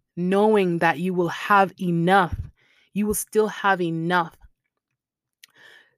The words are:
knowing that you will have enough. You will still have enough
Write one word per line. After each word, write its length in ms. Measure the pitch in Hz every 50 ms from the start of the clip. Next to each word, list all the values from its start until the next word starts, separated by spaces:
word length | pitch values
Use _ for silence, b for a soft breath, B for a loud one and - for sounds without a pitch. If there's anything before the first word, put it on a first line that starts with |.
| _ _ -
knowing 640 | 170 175 180 190 202 214 220 220 208 190 180 170 170
that 220 | 175 165 160 143
you 120 | 175 185
will 160 | 180 180 175 165
have 440 | - - - - 208 196 196 185 - -
enough. 560 | 196 175 170 170 165 180 190 202 180 165 - - - - - _ _ _ _ _ _ _ -
You 120 | 190 214
will 80 | 208 208
still 340 | - - - - 214 214 202
have 340 | - - - 202 196 180
enough 540 | 180 165 165 165 165 170 180 180 165 165 - _ - - _ _ _ _ _ _ _ _ _ _ _ _ _ _ _ _ _ _ - b b b b b b b b b b